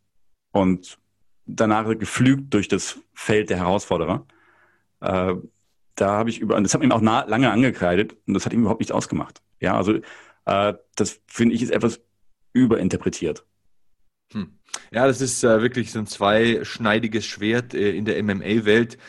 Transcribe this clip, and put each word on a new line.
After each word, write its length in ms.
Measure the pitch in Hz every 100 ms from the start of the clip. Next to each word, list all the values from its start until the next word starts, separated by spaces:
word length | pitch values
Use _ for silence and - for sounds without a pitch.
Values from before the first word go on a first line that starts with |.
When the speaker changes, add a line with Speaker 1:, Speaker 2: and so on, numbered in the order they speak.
| _ _ _ _ _
Speaker 1:
und 460 | 101 95 90 - - _ _ _ _ -
danach 420 | 101 110 107 110 107
geflügt 560 | 98 - 127 135 139
durch 140 | 104 92
das 300 | 95 - - _
Feld 380 | - - 107 101
der 60 | 90
Herausforderer. 680 | 90 98 - 85 80 120 - _ _ _ _ _ _ _
Äh, 340 | 92 92 92 90 - _ _ _ _ -
da 120 | 98
habe 220 | 104 113
ich 80 | 113
über-, 160 | 104 101
und 80 |
das 100 | 95
hat 80 | -
ihm 100 | 127
auch 100 | 110
na-, 240 | 107 120 -
lange 260 | 113 131
angekreidet 640 | 104 131 - 87 87 - - -
und 80 |
das 140 | 98 -
hat 60 |
ihm 80 | 113
überhaupt 180 | 104 -
nichts 120 | -
ausgemacht. 520 | - - - - - _ _
Ja, 180 | 90 107
also, 220 | 95 110 - - - _ -
äh, 280 | 98 104 98 _ -
das 260 | 101 - _
finde 280 | - 117 117
ich 60 |
ist 100 | 120
etwas 300 | 104 117 - _ _ _ _ _
überinterpretiert. 920 | 123 165 - - - 92 - 80 71 _ _ _ _ _ _ _ _ _
Speaker 2:
Hm. 240 | 107 90 _ _ - -
Ja, 140 | 110 135
das 140 | 123
ist, 220 | 131 -
äh, 180 | 120 110
wirklich 300 | 120 120 107
so 80 | 110
ein 80 | 104
zweischneidiges 1200 | - 101 107 117 113 - - 110 110 113 107 -
Schwert, 480 | - 104 120 123
äh, 180 | 71 101 90
in 100 | 107
der 120 | 85
M-M-A-Welt. 800 | 104 98 95 113 104 110 120 -